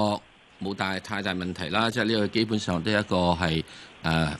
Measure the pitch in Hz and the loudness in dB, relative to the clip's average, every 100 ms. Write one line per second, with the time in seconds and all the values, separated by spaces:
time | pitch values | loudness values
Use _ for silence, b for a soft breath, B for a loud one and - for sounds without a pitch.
0 | 104 104 - - - - 95 98 95 95 | 2 0 -6 -20 -20 -10 -6 -4 -4 -4
1 | - 101 101 90 90 90 82 98 113 117 | -6 -6 -4 -2 -4 -6 -2 0 0 0
2 | 107 110 104 113 110 107 - 87 82 104 | 0 2 2 2 2 0 0 0 2 2
3 | 104 92 87 87 87 80 - B B B | 2 2 4 2 2 0 -2 B B B
4 | 85 80 80 76 | 0 2 0 -4